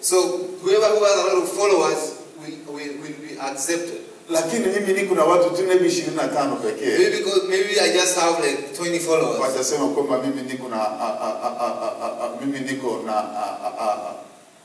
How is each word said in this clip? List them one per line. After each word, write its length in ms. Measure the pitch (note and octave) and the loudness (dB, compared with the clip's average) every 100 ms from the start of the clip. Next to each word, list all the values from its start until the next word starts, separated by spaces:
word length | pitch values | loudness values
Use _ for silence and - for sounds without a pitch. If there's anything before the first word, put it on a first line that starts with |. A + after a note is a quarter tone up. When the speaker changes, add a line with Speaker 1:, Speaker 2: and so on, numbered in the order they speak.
Speaker 1:
So 160 | - F#3 F3 F3 F#3 - | 2 2 2 -2 -6 -4
whoever 240 | F3+ G#3+ G#3+ G#3+ | 2 4 6 4
who 80 | G3+ | 4
has 100 | G3+ | 2
a 60 | F#3+ | 4
lot 140 | F#3 | 2
of 60 | E3 | 0
followers 520 | G3 G3+ F3 - - - - - D#3+ | 0 4 4 4 0 -4 -10 -16 -16
will, 360 | D3+ - D3 C#3+ | -14 -14 -14 -12
will, 180 | C#3+ C#3+ | -10 -10
will 160 | D#3 D3 D3+ | -12 -12 -12
be 100 | - | -8
accepted. 600 | C#3 C#3 - E3+ E3+ - - - - | -8 -6 -2 -2 -4 -10 -14 -18 -2
Speaker 2:
Lakini 360 | D#3+ - A#3 F#3+ | 0 0 0 0
mimi 280 | G3+ G3 F#3+ | 0 2 0
niko 140 | F#3+ E3 | 2 4
na 80 | |
watu 260 | D#3+ F3 E3+ F3 | 6 6 4 2
tu 80 | F#3 | 4
maybe 200 | F3+ E3+ | 4 4
ishirini 280 | E3+ D#3 D#3 | 2 -2 -2
na 120 | - | 0
tano 280 | D3 C#3+ - | 0 0 0
pekee. 420 | G#3+ - - E3+ | -4 -2 0 4
Speaker 1:
Maybe 200 | G#3 - | 4 4
because, 300 | F#3+ F#3+ F#3 | 2 0 2
maybe 320 | F#3+ G3 F#3+ | 0 2 2
I 120 | E3+ | 4
just 240 | F3+ F3+ F3 | 4 2 2
have 200 | E3+ E3 C#3+ | 2 2 0
like 280 | C#3 - - | -2 -6 -6
twenty 240 | F3 E3 | -2 -2
followers. 400 | D#3+ D#3+ - - | 2 2 2 0
Speaker 2:
Watasema 480 | C3 - - D3 - | 0 0 -2 0 0
kwamba 300 | - - B2+ | 0 0 0
mimi 200 | C3+ C3+ B2+ | 0 -4 -6
niko 160 | B2+ A#2+ | -8 -6
na, 60 | A2 | -2
a, 260 | G#2+ - A2+ - | -2 -2 -4 -4
a, 80 | A2 - | -4 -4
a, 60 | A#2+ - | -4 -2
a, 80 | D#3 | -4
a, 240 | D3+ D#3+ - A#2 | -2 -6 -4 -6
a, 200 | - A#2+ | -4 -6
a, 200 | A#2 C#3 | -4 -4
mimi 140 | C#3 | -4
niko 420 | C3 B2+ B2 G#2+ A2 | -4 -4 -4 -4 -2
na, 80 | G#2+ | -2
a, 300 | G#2+ G#2+ G2+ G2+ | -2 -4 -6 -6
a, 60 | G#2+ - | -6 -4
a, 80 | A2 | -2
a, 260 | - - - - - - - | -2 -4 -10 -16 -20 -20 -20